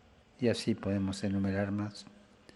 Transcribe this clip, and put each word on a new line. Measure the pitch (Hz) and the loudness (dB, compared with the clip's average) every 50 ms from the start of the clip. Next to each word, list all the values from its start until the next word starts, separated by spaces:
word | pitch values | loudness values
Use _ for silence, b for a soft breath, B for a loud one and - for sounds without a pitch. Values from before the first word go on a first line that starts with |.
| - - - - - - - - | -20 -20 -20 -20 -20 -20 -6 2
y | 127 | 2
así | 117 104 - - 120 110 | 2 2 2 2 0 0
podemos | - - 98 101 101 98 95 95 - - | 0 0 0 0 0 0 0 -2 -2 -2
enumerar | 101 98 98 98 98 95 98 101 101 | 0 0 2 2 2 2 2 0 0
más. | 101 101 104 104 - - - - - - - - - - b b b | 0 -2 -2 -4 -6 -12 -18 -20 -20 -20 -20 -20 -20 -20 b b b